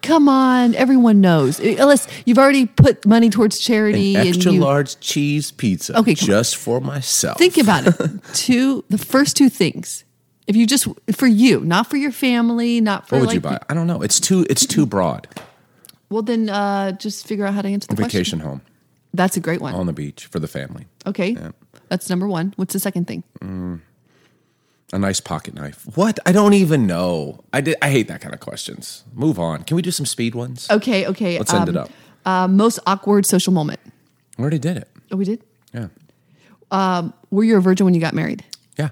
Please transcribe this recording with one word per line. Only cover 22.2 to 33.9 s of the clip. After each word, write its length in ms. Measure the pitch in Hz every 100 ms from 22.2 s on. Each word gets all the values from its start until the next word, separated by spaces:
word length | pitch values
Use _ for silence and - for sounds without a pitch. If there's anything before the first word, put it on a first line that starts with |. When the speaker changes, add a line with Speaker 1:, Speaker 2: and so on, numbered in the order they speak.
| 202
Speaker 1:
one. 240 | 180 190 -
What's 160 | 190
the 80 | 196
second 260 | 202 185 175
thing? 160 | 110 - -
Speaker 2:
Mm. 400 | 95 92 90 85 82 _ _ _ _ _ _ _ _ _ _
A 40 | 95
nice 200 | 98 95
pocket 340 | - 78 -
knife. 320 | - 71 - - -
What? 220 | 208 208 -
I 60 |
don't 220 | 185 208
even 340 | 202 180 151 107
know. 560 | 85 90 85 71 - _
I 80 | 131
did, 160 | 143 151
I 80 | 143
hate 180 | 135 107
that 140 | 78
kind 120 | -
of 60 | -
questions. 640 | - - - - - - -
Move 240 | 120 147 139
on. 260 | 82 80
Can 120 | - 165
we 60 |
do 100 | 165
some 140 | 180 135
speed 280 | - 117
ones? 320 | 117 123 123 -
Speaker 1:
Okay, 340 | 214 233 202 190
okay, 300 | 190 202 170
Speaker 2:
Let's 160 | -
end 140 | 175 170
it 60 | 175
Speaker 1:
um, 80 |
Speaker 2:
up. 80 | - - _ _ -
Speaker 1:
uh, 220 | 185 185
most 320 | 190 220 - -
awkward 380 | 190 - 202 190
social 260 | 185 185
moment. 300 | 185 151 - -